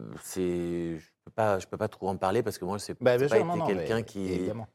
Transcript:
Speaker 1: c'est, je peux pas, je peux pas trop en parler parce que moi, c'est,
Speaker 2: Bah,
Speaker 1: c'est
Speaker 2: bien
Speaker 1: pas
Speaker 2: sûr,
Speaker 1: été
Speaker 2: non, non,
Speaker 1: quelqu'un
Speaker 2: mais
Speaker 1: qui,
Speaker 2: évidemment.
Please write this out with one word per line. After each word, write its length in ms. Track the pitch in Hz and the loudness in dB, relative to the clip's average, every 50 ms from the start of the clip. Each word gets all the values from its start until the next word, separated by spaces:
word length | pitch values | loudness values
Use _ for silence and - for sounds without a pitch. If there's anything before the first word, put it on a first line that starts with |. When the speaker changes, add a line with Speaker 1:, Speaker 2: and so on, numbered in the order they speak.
| 55 53 57 - | -12 -12 -14 -14
Speaker 1:
c'est, 760 | - - - 92 92 87 87 87 87 87 87 87 85 85 82 78 | -14 -8 -4 -2 0 0 0 0 -2 -2 -2 -2 -4 -4 -6 -8
je 120 | - _ _ _ _ | -10 _ _ _ _
peux 80 | - - | -6 -2
pas, 240 | - 110 107 98 95 | 0 2 2 2 2
je 80 | - | -2
peux 100 | - 101 | -4 -4
pas 120 | 87 - 90 | -4 -4 -4
trop 200 | - - 92 95 | -4 -4 -4 -2
en 80 | 95 | 0
parler 280 | 87 95 92 101 120 110 | 0 2 2 2 2 0
parce 140 | 107 - - | 0 -4 -4
que 60 | 92 | -4
moi, 140 | 90 101 104 | -4 -4 -4
c'est, 180 | - - 90 - | -6 -8 -6 2
Speaker 2:
Bah, 120 | 123 127 | 4 4
Speaker 1:
c'est 60 | 123 120 | 6 6
Speaker 2:
bien 100 | 135 - | 4 4
Speaker 1:
pas 60 | 113 | 6
Speaker 2:
sûr, 100 | 110 175 | 4 4
Speaker 1:
été 0 | |
Speaker 2:
non, 120 | 165 175 | 4 2
non, 100 | 170 160 | 0 0
Speaker 1:
quelqu'un 300 | 131 98 90 80 - 110 | 0 0 0 0 0 0
Speaker 2:
mais 80 | 117 110 | -2 -2
Speaker 1:
qui, 280 | - - 98 95 92 | -4 -6 -4 -2 -2
Speaker 2:
évidemment. 360 | 90 90 92 90 90 117 110 - | -2 -2 -2 -2 -4 -6 -8 -12